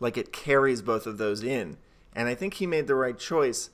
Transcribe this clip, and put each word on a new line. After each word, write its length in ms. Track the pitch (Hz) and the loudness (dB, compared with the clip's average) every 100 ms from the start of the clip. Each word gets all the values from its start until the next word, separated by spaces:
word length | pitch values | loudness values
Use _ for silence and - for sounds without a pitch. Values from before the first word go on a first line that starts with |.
like 180 | 120 117 | -4 -4
it 140 | - | -6
carries 500 | - 147 139 135 120 | -6 4 6 6 2
both 240 | 101 113 113 | 0 -2 -2
of 120 | 104 | -2
those 240 | 107 104 | 0 0
in. 360 | 117 131 90 71 - _ - | -2 -2 -4 -10 -20 _ -12
And 140 | - 117 | -4 -2
I 60 | |
think 200 | 123 196 | -2 -6
he 120 | - 180 | -4 -2
made 200 | 160 139 | 0 2
the 60 | |
right 240 | 135 127 117 | 2 2 -2
choice 520 | - 165 135 113 - | -2 2 2 0 -6